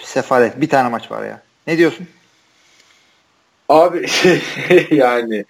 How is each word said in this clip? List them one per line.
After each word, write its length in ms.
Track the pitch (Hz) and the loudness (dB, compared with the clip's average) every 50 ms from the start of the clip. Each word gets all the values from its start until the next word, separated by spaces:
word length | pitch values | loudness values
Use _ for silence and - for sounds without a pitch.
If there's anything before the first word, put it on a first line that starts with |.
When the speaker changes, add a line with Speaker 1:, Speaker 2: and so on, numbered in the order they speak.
| - | -16
Speaker 1:
sefalet. 560 | - - 135 - - 135 123 120 107 - 131 | -8 -6 -6 -4 0 2 2 2 0 0 -4
Bir 80 | 147 143 | -4 0
tane 200 | 147 135 127 120 | 0 0 0 0
maç 220 | 117 113 - - | -4 -8 -10 -10
var 140 | 110 107 107 | -12 -10 -10
ya. 160 | 107 107 110 _ _ _ _ - | -12 -14 -16 _ _ _ _ -8
Ne 120 | 151 165 160 | -6 0 0
diyorsun? 280 | 170 151 - - 185 - _ _ _ _ _ _ _ _ _ _ _ _ _ _ _ _ _ _ _ _ _ _ _ _ _ _ _ _ _ _ _ - | 0 0 0 -4 -16 -20 _ _ _ _ _ _ _ _ _ _ _ _ _ _ _ _ _ _ _ _ _ _ _ _ _ _ _ _ _ _ _ 2
Speaker 2:
Abi, 380 | 147 156 170 180 170 170 127 135 - - - 185 165 147 - - | 4 4 4 4 0 -4 -6 -4 -4 0 2 2 2 2 -2 -8
<laughs> 400 | - - - - 180 175 151 - | -12 -10 -2 2 2 2 4 2
yani 540 | 160 143 127 120 123 120 117 113 107 104 101 _ | 2 2 2 2 2 0 -4 -4 -6 -6 -8 _